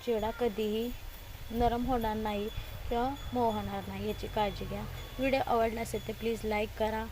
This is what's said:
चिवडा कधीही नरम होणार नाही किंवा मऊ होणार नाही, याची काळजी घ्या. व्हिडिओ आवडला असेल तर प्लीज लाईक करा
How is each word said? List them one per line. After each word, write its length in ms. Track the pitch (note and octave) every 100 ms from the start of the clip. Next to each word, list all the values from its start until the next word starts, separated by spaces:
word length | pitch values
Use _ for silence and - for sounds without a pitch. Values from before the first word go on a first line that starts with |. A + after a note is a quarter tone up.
चिवडा 260 | - A3+ G#3+
कधीही 600 | A3+ A#3+ G3+ G#3+ G#3+ A#3+ - - - - - -
नरम 360 | A3+ A#3+ A#3 B3
होणार 300 | B3 A3 G#3+
नाही 320 | G#3+ G#3 G#3 - - - -
किंवा 200 | A#3 B3+ C#4 -
मऊ 180 | B3 A#3
होणार 380 | G#3+ G3+ G3 G3
नाही, 200 | F#3+ G#3
याची 180 | G#3 G3+
काळजी 380 | A3 G#3 F#3
घ्या. 200 | F#3+ G3+ G#3+ - - -
व्हिडिओ 220 | C4+ C4+ -
आवडला 340 | A#3 A3+ A3
असेल 260 | A#3 G#3+ -
तर 40 |
प्लीज 280 | G#3+ A3 A3
लाईक 320 | G#3+ G#3 G#3+ -
करा 260 | G#3+ A3 A3